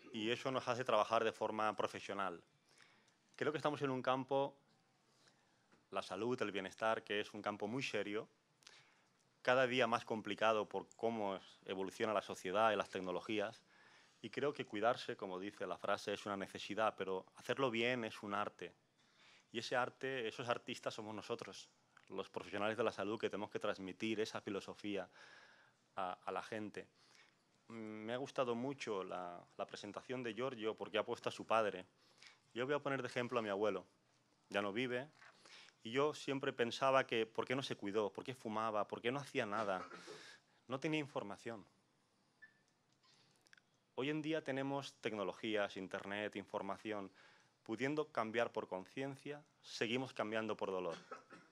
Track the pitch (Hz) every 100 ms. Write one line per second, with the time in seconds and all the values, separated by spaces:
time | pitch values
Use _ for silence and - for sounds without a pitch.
0 | - 117 110 123 135 127 127 120 123 110
1 | 101 113 113 - 110 107 107 101 104 98
2 | - 101 95 85 - _ _ - - -
3 | _ _ _ - 143 151 151 147 143 131
4 | 127 131 131 139 139 - _ _ _ _
5 | _ _ - _ _ _ _ - _ 98
6 | - 92 117 123 107 98 95 - 113 110
7 | - 104 104 107 104 104 104 127 131 107
8 | 101 104 127 _ _ _ - - - _
9 | _ _ _ _ - 127 131 127 117 117
10 | - 113 104 101 110 110 98 98 90 -
11 | 113 117 101 95 - - - 95 95 -
12 | 110 101 - 92 95 98 110 101 95 98
13 | 92 90 - 107 101 - - - - -
14 | - _ 113 - 139 139 123 104 113 131
15 | - 120 98 92 98 - 95 87 - 101
16 | - 101 107 98 95 95 - 101 110 -
17 | 92 92 - - - 123 135 113 117 127
18 | 110 - 104 101 104 - 87 - _ _
19 | _ _ - - _ 117 - 127 123 -
20 | 131 135 110 - 120 120 - 117 139 120
21 | 107 107 - 117 - 95 - _ _ -
22 | - 98 98 - 92 101 104 110 113 -
23 | 98 113 104 95 104 113 107 95 92 90
24 | 110 104 110 110 110 98 - 90 104 98
25 | 90 - - - - - - _ _ -
26 | 92 92 - 92 - 110 104 95 92 _
27 | - - - _ _ _ - 113 107 107
28 | 107 123 135 - 123 117 131 135 - 101
29 | 92 90 90 87 - - 98 - 104 95
30 | - 127 120 107 131 123 107 104 101 104
31 | 104 117 120 - 98 110 107 90 92 _
32 | - - - - _ 113 131 147 143 135
33 | 123 127 120 123 110 98 104 95 87 _
34 | _ _ _ _ - 101 101 101 127 123
35 | 147 - - - - - - - 113 123
36 | 151 139 - 135 139 120 117 - 135 135
37 | 123 120 110 - 107 127 135 117 101 101
38 | 104 - - 123 113 107 113 107 98 101
39 | 117 139 135 135 110 104 104 92 - -
40 | - - - - _ _ - 131 160 156
41 | 139 135 104 95 117 113 87 _ _ _
42 | _ _ _ _ - _ _ _ _ _
43 | _ - _ _ - - _ _ _ -
44 | 135 156 151 156 156 135 135 139 139 -
45 | 117 104 92 - 113 107 101 101 92 98
46 | 98 101 104 101 95 104 98 95 110 104
47 | 95 - - - _ _ - 110 135 151
48 | 147 - 110 113 117 - 113 92 92 -
49 | 135 135 143 147 - _ - - 117 123
50 | 131 - 107 110 110 104 101 92 90 82
51 | - - - - -